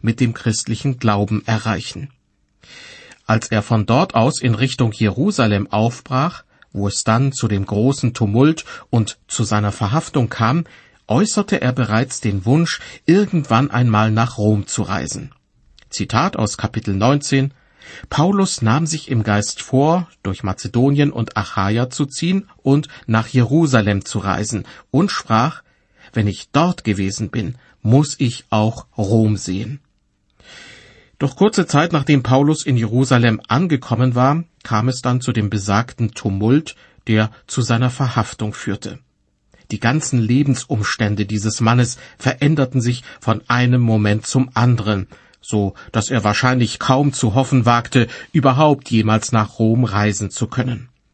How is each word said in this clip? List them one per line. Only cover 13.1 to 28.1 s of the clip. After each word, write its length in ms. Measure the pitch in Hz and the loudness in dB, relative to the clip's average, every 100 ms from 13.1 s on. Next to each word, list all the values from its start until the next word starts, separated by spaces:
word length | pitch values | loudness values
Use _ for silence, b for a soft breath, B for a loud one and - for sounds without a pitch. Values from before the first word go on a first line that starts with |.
| 185 202 170 139 113 143 | 4 4 0 2 2 2
einmal 400 | 123 123 107 110 | 2 4 4 2
nach 260 | 107 120 - | 2 -2 0
Rom 300 | 104 104 - | 2 2 -2
zu 160 | - | -6
reisen. 480 | 92 95 - 92 139 - _ _ _ - _ | -4 -4 -6 -10 -14 -18 _ _ _ -20 _
Zitat 480 | - - 113 185 - | -8 -2 0 -2 -2
aus 200 | 107 - | -4 -4
Kapitel 360 | 113 113 104 | -6 -6 -4
neunzehn: 600 | 98 117 143 - 135 139 B B B B B B | 0 2 0 0 0 -2 B B B B B B
„Paulus 520 | - 170 202 190 - | 0 2 2 0 0
nahm 240 | 113 135 160 | 0 2 0
sich 220 | 160 - | -6 -2
im 140 | 117 | -2
Geist 380 | 107 104 104 - | 2 0 -2 -8
vor, 460 | - 131 151 175 170 _ | -2 2 2 2 -2 _
durch 180 | - 92 | -8 -4
Mazedonien 680 | 98 - - 120 139 143 143 | -6 -6 -4 0 2 2 0
und 240 | - 113 110 | 0 -4 -4
Achaia 540 | - - 98 113 127 | -4 -2 0 0 -2
zu 160 | - 143 | -4 -4
ziehen 440 | - 165 190 - b | -2 -2 -2 -4 b
und 260 | 135 143 - B - | 0 0 0 B -2
nach 200 | 113 117 | -2 2
Jerusalem 760 | 127 117 156 156 123 104 98 - | 0 2 2 4 2 2 0 -2
zu 140 | 104 | -6
reisen 440 | 98 95 107 104 - B B | -4 -4 -4 -6 -8 B B
und 220 | 135 190 | 0 0
sprach: 520 | - - 113 147 - b b b b b | -2 0 2 2 -4 b b b b b
‚Wenn 140 | 113 104 | -2 -2
ich 220 | - - | -4 -2
dort 340 | 143 175 175 113 | 2 2 0 -2
gewesen 440 | 98 95 98 107 | -2 -2 -4 -6
bin, 260 | 113 87 - b b | -6 -6 -10 b b
muss 340 | 107 131 151 | 2 4 4